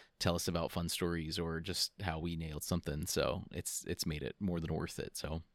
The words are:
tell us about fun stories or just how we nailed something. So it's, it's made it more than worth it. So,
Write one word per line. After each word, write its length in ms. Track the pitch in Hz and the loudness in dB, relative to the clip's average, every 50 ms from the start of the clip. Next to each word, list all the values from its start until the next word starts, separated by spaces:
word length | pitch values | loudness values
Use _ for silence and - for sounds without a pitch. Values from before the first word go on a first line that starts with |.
| - - _ _ | -18 -20 _ _
tell 160 | - - 85 | 2 4 4
us 120 | 85 - - | 4 2 2
about 240 | 85 85 82 - | 2 2 0 2
fun 160 | - 87 85 82 | 0 0 0 0
stories 500 | - - 90 85 85 82 80 78 78 87 | 0 2 2 2 2 0 0 -2 -2 0
or 220 | 85 82 82 82 | 0 0 0 -2
just 320 | 82 92 87 - - - - - | -2 -2 0 0 0 0 -2 -4
how 180 | 101 90 80 80 | -2 -2 -2 0
we 180 | 80 87 85 80 | 0 0 0 -2
nailed 260 | 82 78 76 76 - | -2 -4 -4 -4 -2
something. 420 | - 90 85 - 80 73 76 82 - | 0 0 0 2 0 0 0 0 0
So 360 | - - 69 62 71 92 - - | 2 4 4 4 2 0 -2 -4
it's, 320 | - 85 - - - - - - | -6 -4 -4 -4 -4 -4 -2 -2
it's 180 | 87 - - | -2 0 0
made 180 | 85 78 76 67 | 0 0 0 -2
it 120 | - - - | -4 -4 -2
more 220 | 101 92 87 85 | 0 0 2 2
than 120 | 82 - 80 | 0 0 0
worth 240 | 80 85 82 - - | 0 0 -2 -2 -4
it. 180 | - - - - | -6 -4 -4 -6
So, 240 | - - 80 82 - - _ | -4 -2 -2 -4 -4 -6 _